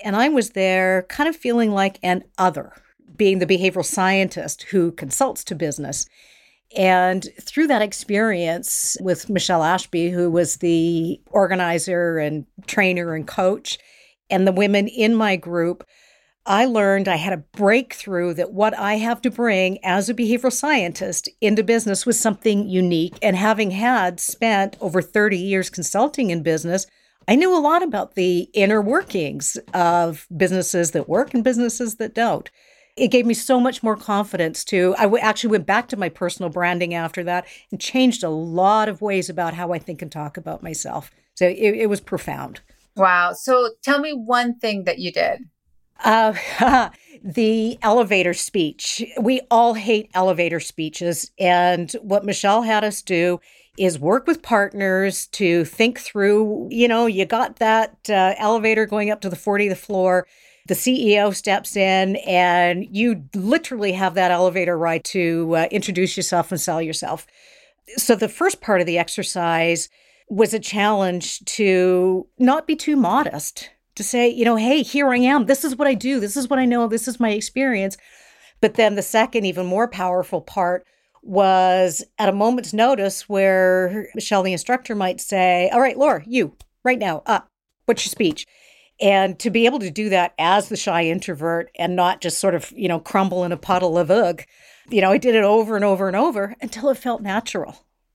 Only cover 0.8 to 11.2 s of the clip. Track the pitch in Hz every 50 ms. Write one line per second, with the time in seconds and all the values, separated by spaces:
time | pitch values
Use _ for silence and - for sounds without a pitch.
0.8 | 185 185 190 185 180 - - - 294 320 320 - - 240 233 240 233 214 202 196
1.8 | 196 196 196 - - 180 180 180 - _ _ - 185 185 160 151 - - - -
2.8 | _ _ _ _ _ - - - 214 196 190 190 175 160 190 175 185 190 180 185
3.8 | 165 - - - 185 185 190 196 196 185 - 175 151 160 - - - - - 196
4.8 | 170 170 165 - - 135 - - 269 269 - - - - 196 151 175 151 139 -
5.8 | 143 135 139 - - - _ _ _ _ _ _ _ _ _ _ _ _ - -
6.8 | 190 185 185 185 180 185 185 190 180 - - - - - - - 320 302 277 220
7.8 | 214 208 202 - - - 208 202 220 226 208 175 170 165 160 - - - - -
8.8 | - - - - 185 185 175 170 - - 208 185 - - 185 165 160 156 180 185
9.8 | - - - 170 165 170 180 175 175 175 165 175 175 - - - - 175 170 165
10.8 | 165 170 170 165 165 165 151 -